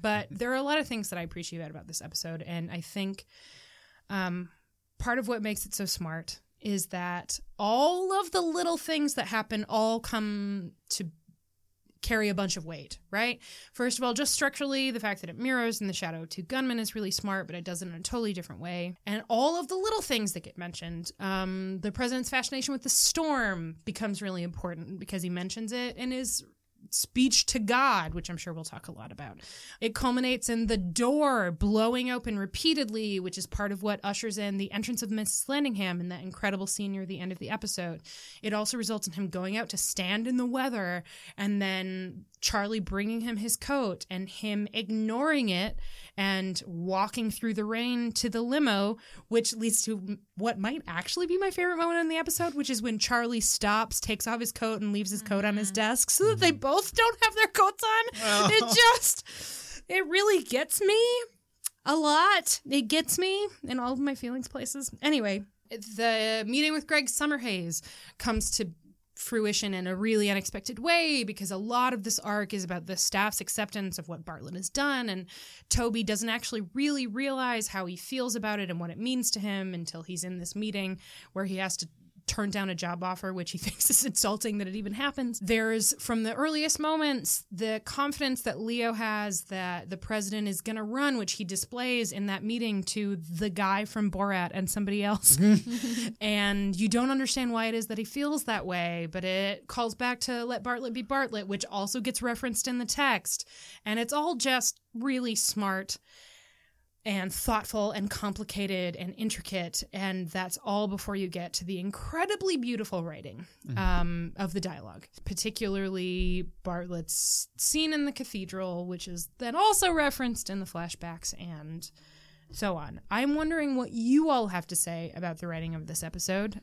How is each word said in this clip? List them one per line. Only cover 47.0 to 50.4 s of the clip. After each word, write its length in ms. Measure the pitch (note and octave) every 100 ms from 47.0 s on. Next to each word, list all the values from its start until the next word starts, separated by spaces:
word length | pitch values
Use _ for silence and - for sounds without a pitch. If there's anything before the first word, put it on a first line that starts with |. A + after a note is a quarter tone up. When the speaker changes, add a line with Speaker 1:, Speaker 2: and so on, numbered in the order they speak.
| G#3 B3 A3+
Speaker 1:
through 240 | - A3+
the 100 | G#3+
rain 460 | G#3+ A3+ A#3+ A#3+ A#3
to 160 | A3+ A#3+
the 140 | A3+
limo, 560 | A#3+ C#4+ C4+ G3+ G3+ A3+ - - -
which 260 | A#3 A#3
leads 260 | A3+ A3+ G#3
to 100 | A3 G#3+
m-, 200 | F#3+ G3+ -
what 220 | F3+